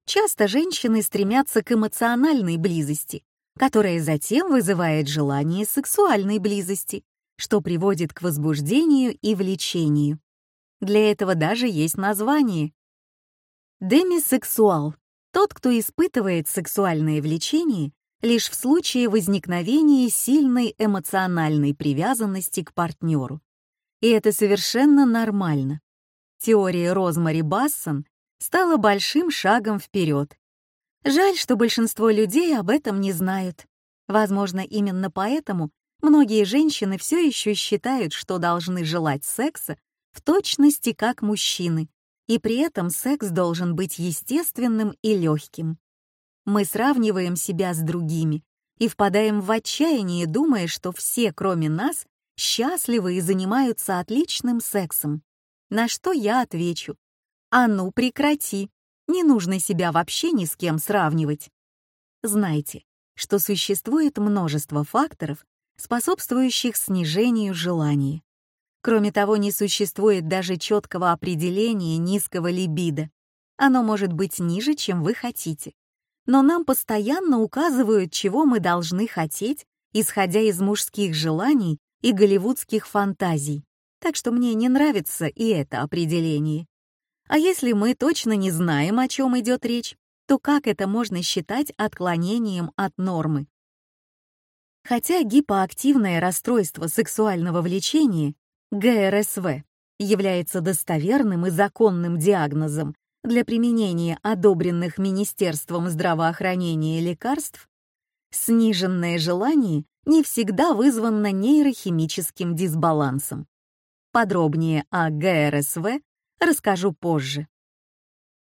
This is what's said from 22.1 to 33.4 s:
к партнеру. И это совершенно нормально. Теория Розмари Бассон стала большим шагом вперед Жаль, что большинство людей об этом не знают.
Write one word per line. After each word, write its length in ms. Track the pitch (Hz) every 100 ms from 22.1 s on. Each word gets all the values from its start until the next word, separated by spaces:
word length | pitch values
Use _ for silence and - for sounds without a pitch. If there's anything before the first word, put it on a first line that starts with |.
| 240 214 190 - -
к 120 | 165
партнеру. 640 | - 170 - 165 151 127 151 _ _ _ _ _ -
И 60 | 226
это 220 | 220 214
совершенно 760 | - 208 202 - 233 294 285 262
нормально. 760 | 226 226 202 175 143 135 151 _ _ _ _ _ -
Теория 500 | - 214 190 175 175
Розмари 480 | 185 180 160 160 160
Бассон 640 | 156 196 294 - 165 143 - _ _ -
стала 380 | - 349 359 302
большим 540 | 208 202 - 294 339
шагом 500 | - 220 214 214 202
вперед 560 | - 202 160 143 147 - _ _ _ _ _ _ 277
Жаль, 280 | 285 392 359
что 180 | -
большинство 560 | 220 233 233 226 - 226
людей 480 | 214 214 262 349 262
об 100 | 180
этом 320 | 294 233 196
не 120 | 196
знают. 520 | 170 185 190